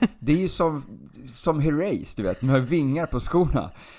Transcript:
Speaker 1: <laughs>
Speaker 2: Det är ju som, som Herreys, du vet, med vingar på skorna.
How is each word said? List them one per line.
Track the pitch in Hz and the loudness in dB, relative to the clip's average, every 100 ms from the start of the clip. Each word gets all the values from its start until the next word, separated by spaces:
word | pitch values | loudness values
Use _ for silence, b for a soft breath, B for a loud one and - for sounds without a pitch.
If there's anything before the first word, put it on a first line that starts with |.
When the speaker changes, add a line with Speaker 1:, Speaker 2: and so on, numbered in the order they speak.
Speaker 1:
<laughs> | 226 - | 0 -2
Speaker 2:
Det | 113 | 0
är | 156 | 2
ju | 185 | 2
som, | - 170 147 135 - - - 127 | 0 0 -2 -10 -18 -20 -20 -16
som | - - 156 | -6 -2 0
Herreys, | 151 147 196 117 - - | 2 0 0 -4 -6 -4
du | |
vet, | 98 90 | -2 0
med | 131 135 123 | 2 2 4
vingar | 170 139 147 165 | 2 2 0 -2
på | 127 | -4
skorna. | - 170 165 127 85 B B | 0 2 2 0 -4 B B